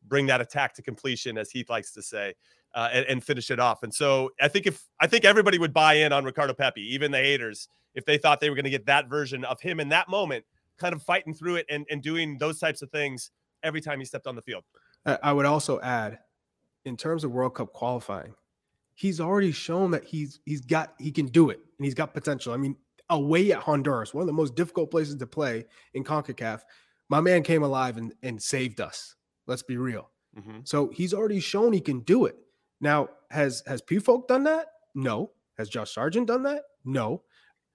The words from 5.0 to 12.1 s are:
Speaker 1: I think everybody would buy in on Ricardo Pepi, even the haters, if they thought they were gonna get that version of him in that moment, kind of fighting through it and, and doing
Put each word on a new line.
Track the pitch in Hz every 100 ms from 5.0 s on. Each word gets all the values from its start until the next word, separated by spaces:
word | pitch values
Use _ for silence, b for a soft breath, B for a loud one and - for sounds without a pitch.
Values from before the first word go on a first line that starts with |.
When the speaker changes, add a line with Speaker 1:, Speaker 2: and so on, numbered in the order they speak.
Speaker 1:
I | 165
think | 226
everybody | 196 208 202 185
would | 165
buy | 156 156
in | 151 151
on | 139
Ricardo | 131 151 139
Pepi, | 127 131 113 107
even | 135 147
the | 135
haters, | 135 139 113 104 - _ _
if | 131 151
they | 147
thought | 156 147
they | 151
were | 135
gonna | 135
get | 135 104
that | 143 127
version | 147 135 131
of | 123 127
him | 185 160
in | 143
that | 165 185
moment, | 196 175 120 _ _ _ -
kind | 180
of | 160
fighting | - 185 160
through | 156 170 175
it | 151
and, | 147 147
and | 147
doing | 139